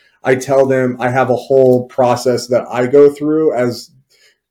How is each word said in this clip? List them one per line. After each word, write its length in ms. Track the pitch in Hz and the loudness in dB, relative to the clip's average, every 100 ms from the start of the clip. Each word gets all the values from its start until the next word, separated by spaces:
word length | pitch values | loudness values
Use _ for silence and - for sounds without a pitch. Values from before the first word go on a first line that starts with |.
| _ _ | _ _
I 120 | - | -2
tell 320 | 135 131 135 135 | -2 0 0 2
them 300 | 131 127 123 | 0 -2 -2
I 80 | 123 | -2
have 220 | 127 123 | -2 -2
a 60 | 117 | -2
whole 500 | - 135 131 127 123 | 0 2 4 2 -2
process 600 | - 123 120 127 120 - | -2 0 0 -2 -4 -2
that 180 | 120 - | -4 -4
I 180 | 117 127 | -4 2
go 240 | 143 143 | 4 4
through 440 | 143 147 156 156 | 2 -4 -2 -2
as 360 | 120 123 113 - _ _ _ _ _ _ | -2 -4 -6 -14 _ _ _ _ _ _